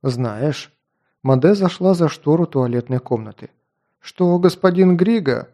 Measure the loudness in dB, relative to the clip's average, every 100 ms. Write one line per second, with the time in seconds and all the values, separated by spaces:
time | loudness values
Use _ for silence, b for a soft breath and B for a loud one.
0 | -4 -4 -6 -4 -4 -6 -12 _ _ _
1 | _ _ 0 2 4 2 0 -2 0 2
2 | 0 -2 -2 0 0 -2 -2 -4 -4 -6
3 | -4 -6 -6 -18 -20 _ _ _ _ _
4 | -20 -4 0 2 2 2 0 2 2 4
5 | 2 0 -2 -4 -6